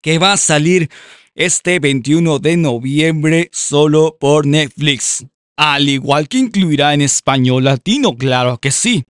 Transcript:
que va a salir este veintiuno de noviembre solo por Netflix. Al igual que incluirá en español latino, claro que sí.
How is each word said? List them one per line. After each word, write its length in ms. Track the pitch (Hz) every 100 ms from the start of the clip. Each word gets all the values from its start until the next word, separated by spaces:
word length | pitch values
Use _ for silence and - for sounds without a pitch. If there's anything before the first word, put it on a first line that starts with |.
que 180 | 151 160
va 120 | 185
a 60 | 202
salir 520 | - 151 156 180 156 - - - _ -
este 440 | 175 - - 180
veintiuno 600 | 147 139 123 160 170 143
de 160 | 151 170
noviembre 960 | 156 120 131 143 160 160 156 165 170
solo 640 | - - 147 151 151 160 156
por 300 | 139 151 143
Netflix. 760 | 151 143 - 147 127 - - - _ _ -
Al 320 | 151 143 143
igual 400 | 139 127 143 151
que 80 | 262
incluirá 560 | 254 196 180 147 147
en 80 | 147
español 640 | 139 - - 135 127 127 131
latino, 500 | 131 - 269 247 120
claro 420 | 135 127 123 120
que 140 | 139
sí. 320 | - 240 214 123